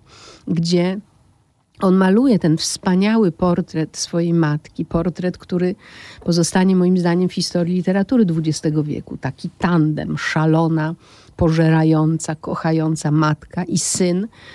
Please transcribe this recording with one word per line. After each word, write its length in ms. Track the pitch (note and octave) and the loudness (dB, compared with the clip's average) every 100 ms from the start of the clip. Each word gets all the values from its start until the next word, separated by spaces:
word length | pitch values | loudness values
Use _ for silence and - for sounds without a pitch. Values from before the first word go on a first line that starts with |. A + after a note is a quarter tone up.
| _ - - - - | _ -20 -20 -12 -4
gdzie 520 | E3+ E3+ F3+ F3+ G3 - _ _ _ _ _ _ - | -2 0 0 0 -4 -10 _ _ _ _ _ _ -2
on 160 | F#3+ F#3 | 2 4
maluje 420 | F#3 G#3 C4+ G3+ | 4 4 4 2
ten 180 | E3+ D#3+ | 2 0
wspaniały 760 | - - F#3 F#3 G3+ A3+ G3 | -2 -6 -2 0 2 2 0
portret 640 | - F3+ F3 E3 E3 D3+ - | 0 0 0 -2 -6 -6 -8
swojej 380 | - E3+ E3+ | -6 -2 0
matki, 500 | E3+ D3+ D3+ - - | 0 0 -2 -6 -10
portret, 540 | E3 E3 F3 D#3 F3+ F3+ | -4 -4 -4 -4 -6 -8
który 360 | - F3+ F3+ G3 - - - - | -6 -2 -2 -4 -14 -20 -20 -8
pozostanie 520 | - E3+ E3 F#3+ F#3 F#3 | -2 0 2 2 2 4
moim 220 | F3+ F#3 | 4 2
zdaniem 300 | E3+ F3 F3+ | 2 0 0
w 40 | |
historii 420 | - E3 F3 E3+ | -2 -4 -2 -2
literatury 500 | F3+ F3 G3 G3 B3+ | -2 0 -2 2 2
dwudziestego 600 | F#3+ D#3+ D#3 D3+ D#3+ D3+ | 2 0 -2 -2 -2 -2
wieku. 320 | D3 - - - | -2 -6 -10 -10
Taki 340 | C3 - E3+ - | -10 -8 -12 -4
tandem, 600 | F3 F3 D#3 D3+ D3 D#3 | 0 2 2 -2 -4 -6
szalona, 760 | - D#3+ D#3 D#3+ E3 D#3+ D#3 F3 - - - - | -4 -2 2 2 2 0 -2 -6 -16 -20 -12 -2
pożerająca, 1000 | E3+ D#3+ D#3+ D#3+ D#3+ D#3 D#3 D#3+ - | 0 2 2 4 4 4 2 0 -4
kochająca 760 | D#3 - E3 E3 D#3+ D#3 D#3 D3+ | -8 -8 -6 -2 0 0 -2 0
matka 540 | D3+ D3+ D3+ - - | 2 2 0 -6 -8
i 140 | F3+ F3+ | -4 -2
syn, 500 | - - F3+ F3+ A3+ - - | -2 0 0 0 -4 -10 -20